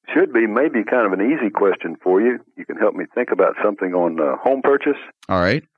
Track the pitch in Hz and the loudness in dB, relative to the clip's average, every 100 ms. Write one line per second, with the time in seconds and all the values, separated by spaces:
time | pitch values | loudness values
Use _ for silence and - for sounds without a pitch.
0 | - 151 185 117 110 113 156 123 101 127 | -4 0 2 2 2 2 0 0 0 0
1 | 104 92 113 156 107 - 98 - 87 80 | 0 0 0 0 -2 2 0 0 -6 -4
2 | 90 92 120 117 - - - - 107 95 | 2 2 2 -2 -8 -16 -10 -2 -2 -2
3 | - 123 123 95 90 - 104 101 92 90 | -6 -4 -2 2 0 2 -4 -2 -4 0
4 | 85 80 73 - 123 135 143 143 147 139 | -2 0 -2 0 -2 0 2 0 0 -4
5 | - - - 92 90 127 - | -8 -14 -2 0 2 0 -4